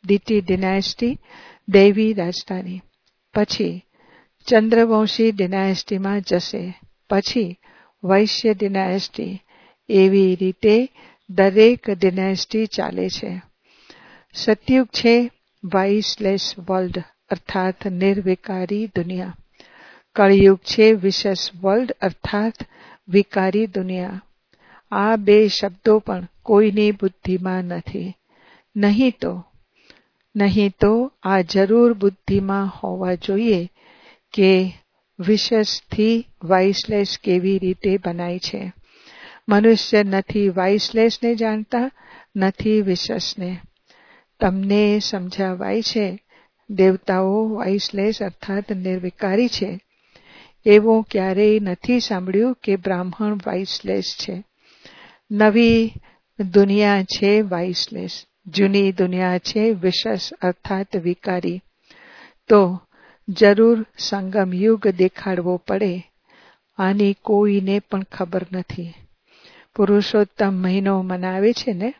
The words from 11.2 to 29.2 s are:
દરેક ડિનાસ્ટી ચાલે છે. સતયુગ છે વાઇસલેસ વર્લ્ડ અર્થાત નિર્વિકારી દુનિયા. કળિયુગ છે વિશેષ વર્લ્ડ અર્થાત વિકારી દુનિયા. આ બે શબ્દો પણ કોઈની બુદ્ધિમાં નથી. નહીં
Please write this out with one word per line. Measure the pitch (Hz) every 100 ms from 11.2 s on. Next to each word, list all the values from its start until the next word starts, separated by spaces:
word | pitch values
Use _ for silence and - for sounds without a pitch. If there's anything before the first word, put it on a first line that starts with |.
| _
દરેક | 185 196 196 220 247 -
ડિનાસ્ટી | 190 190 180 190 190 - 214 220
ચાલે | - - 180 185
છે. | - 202 180 - _ _ _ _ - - - _
સતયુગ | - - 214 - 262 240
છે | - 233 233 240 _ _ _ 185
વાઇસલેસ | 190 196 208 202 - 202 196 - - 175
વર્લ્ડ | 185 185 175 165 _ _
અર્થાત | 190 - 196 185 185 208
નિર્વિકારી | 180 196 196 185 185 - 190 180 208 220
દુનિયા. | 185 170 180 180 180 _ _ _ _ - - _
કળિયુગ | - 196 196 196 196
છે | - - 220
વિશેષ | 220 185 190 202 185 - 175
વર્લ્ડ | 190 208 247
અર્થાત | - 190 - - 202 220 - - _ - - -
વિકારી | 185 196 202 190 196 220
દુનિયા. | 190 185 185 180 185 _ _ _ _ _ - _
આ | 202 202 226
બે | 202 208 214
શબ્દો | - 196 180 226 214
પણ | 214 190 175 _
કોઈની | - 208 214 202 208
બુદ્ધિમાં | 202 190 _ 190 185 185 185
નથી. | 180 175 - 202 175 - _ _ _ _ _ 208
નહીં | 202 202 262 -